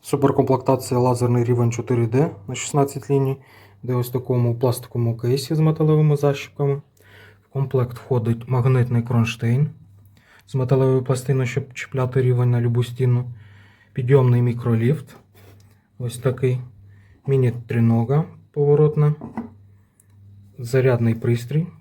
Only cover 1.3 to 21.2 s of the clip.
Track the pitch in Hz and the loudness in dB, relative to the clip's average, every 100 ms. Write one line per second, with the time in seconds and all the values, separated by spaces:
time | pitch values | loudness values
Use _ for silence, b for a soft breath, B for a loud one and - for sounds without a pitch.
1.3 | 120 117 120 120 117 117 123 113 120 165 | 0 2 2 0 -2 -4 -2 0 0 0
2.3 | - - 127 - 147 139 143 - 139 135 | -2 -14 -12 -4 -2 -2 -4 -2 -2 0
3.3 | 135 B B B B 117 127 123 127 - | -4 B B B B -6 -4 -2 -6 -2
4.3 | 127 120 120 131 120 - 123 117 117 120 | 0 0 2 0 0 -6 -4 -2 -2 -2
5.3 | 135 - 156 156 156 156 156 151 143 143 | -2 -2 0 0 2 2 4 4 2 0
6.3 | 139 - - 143 139 - _ B B B | -2 -8 -4 -2 -2 -8 _ B B B
7.3 | B _ 135 135 131 123 - - 123 113 | B _ -6 -2 0 -2 -6 -4 -2 0
8.3 | 117 - 123 123 131 120 120 117 120 113 | -4 -2 0 2 2 2 0 0 0 0
9.3 | - 117 123 151 - - - - b b | -2 -2 0 0 -4 -20 -20 -20 b b
10.3 | b _ 135 127 131 131 131 127 127 - | b _ -4 0 2 4 2 0 -4 0
11.3 | 131 123 - 127 - - 131 127 131 123 | -2 0 -4 -8 -14 -10 -4 -2 0 2
12.3 | 123 123 120 120 117 117 - 127 123 123 | 2 2 2 0 0 -2 -2 0 0 -2
13.3 | B B B B B B - 123 139 127 | B B B B B B -8 2 4 4
14.3 | 120 120 117 120 113 117 156 - - _ | 2 2 -2 0 0 2 -2 -6 -20 _
15.3 | _ b b b b b _ 123 - 135 | _ b b b b b _ -10 -4 -4
16.3 | 120 127 123 - - b b b b - | -2 -2 -2 -6 -18 b b b b -2
17.3 | 135 123 113 - 117 117 117 117 143 175 | 0 0 -2 -4 0 2 2 2 0 -2
18.3 | - - - 143 147 151 151 147 151 - | -8 -12 -2 2 4 4 4 0 0 -8
19.3 | - - - - b b b b _ - | -12 -14 -18 -20 b b b b _ -20
20.3 | - - - 117 131 127 120 117 113 | -20 -20 -16 -2 2 2 2 2 0